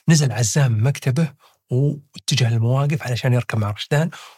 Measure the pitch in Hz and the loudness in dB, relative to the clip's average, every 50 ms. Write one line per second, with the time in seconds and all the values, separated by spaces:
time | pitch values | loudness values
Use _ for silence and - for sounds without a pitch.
0 | _ - 269 - 151 127 110 110 120 107 - 156 139 123 113 107 110 139 143 - | _ 2 2 4 2 0 0 0 -2 0 2 2 2 2 2 2 2 0 0 -2
1 | - 143 127 156 165 151 - _ _ _ _ _ _ - - 123 143 143 143 147 | -2 -2 0 0 -2 -2 -4 _ _ _ _ _ _ -4 0 0 0 0 -2 -4
2 | - _ - - - - 151 127 131 113 117 113 113 117 127 135 143 143 160 - | -8 _ -20 -12 -6 -2 0 2 2 2 2 2 0 2 2 2 0 0 -2 -2
3 | - 123 127 110 - 131 123 123 120 - - 110 104 104 107 - - - 151 147 | -4 -4 -4 -2 0 0 2 0 0 -2 -2 -2 -2 -2 -4 -8 -4 -2 0 0
4 | 160 185 - - - - - | 0 -2 -4 -10 -18 -20 -20